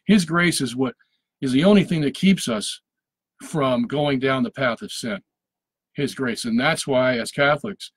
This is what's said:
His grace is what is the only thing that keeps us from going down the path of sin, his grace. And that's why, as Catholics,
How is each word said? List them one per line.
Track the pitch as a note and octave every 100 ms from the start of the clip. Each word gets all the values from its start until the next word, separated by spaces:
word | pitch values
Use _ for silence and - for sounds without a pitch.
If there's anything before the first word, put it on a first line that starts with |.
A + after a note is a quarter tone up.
| -
His | G#3
grace | D#3+ E3+ F3 D#3+
is | C3 B2
what | C3 - _ _ _ -
is | C#3
the | C3
only | F3+ G#3
thing | E3+ E3+
that | C#3+
keeps | - F#3 F#3+ -
us | A2 - - _ _ _ _ _ _
from | - D#3+ C3 A#2+ A#2
going | C#3 D3 C3+
down | C3+ C3
the | A#2
path | - C3 A2
of | G2+
sin, | - A#2+ G2+ _ _ _ _ _ _ _
his | - C#3
grace. | - C3 G#2+
And | A#2+ A#2
that's | C#3 D#3+ -
why, | C3 B2+ B2
as | A2
Catholics, | - C#3+ D3 A2 G2 -